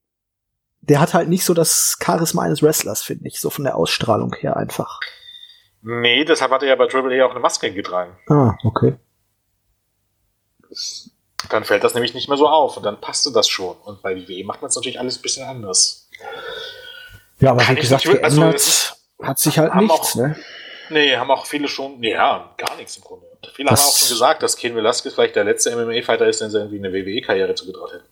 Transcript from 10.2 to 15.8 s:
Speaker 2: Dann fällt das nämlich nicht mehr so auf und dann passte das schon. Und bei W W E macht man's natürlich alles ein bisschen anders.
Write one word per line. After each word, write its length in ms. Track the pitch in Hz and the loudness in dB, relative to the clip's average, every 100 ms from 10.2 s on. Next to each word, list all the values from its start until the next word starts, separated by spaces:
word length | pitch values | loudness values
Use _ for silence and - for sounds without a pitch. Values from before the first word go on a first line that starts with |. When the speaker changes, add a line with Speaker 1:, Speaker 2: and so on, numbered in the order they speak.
| _ _ _ _ _ - - - - _ _ - - | _ _ _ _ _ -14 -12 -12 -18 _ _ -12 -4
Speaker 2:
Dann 140 | 113 | -2
fällt 200 | - 104 | 2 2
das 100 | 113 | 2
nämlich 200 | 120 120 | 2 -2
nicht 140 | 127 143 | -4 -4
mehr 100 | 139 | 2
so 100 | 147 | 4
auf 280 | 156 131 - | 4 2 0
und 60 | |
dann 160 | 101 107 | -6 -6
passte 320 | - - - | -8 -4 0
das 160 | 107 - | 4 2
schon. 280 | - 92 - - | 2 -8 -10 -16
Und 160 | 101 | -12
bei 140 | 95 92 | -8 -8
W 120 | 90 | -8
W 120 | 92 | -12
E 40 | |
macht 180 | 101 104 | -10 -10
man's 140 | 139 - | -8 -6
natürlich 240 | 131 156 | -6 -6
alles 180 | 127 - | -8 -6
ein 20 | |
bisschen 240 | 123 135 131 | -6 -8 -8
anders. 640 | 131 98 90 | -10 -4 0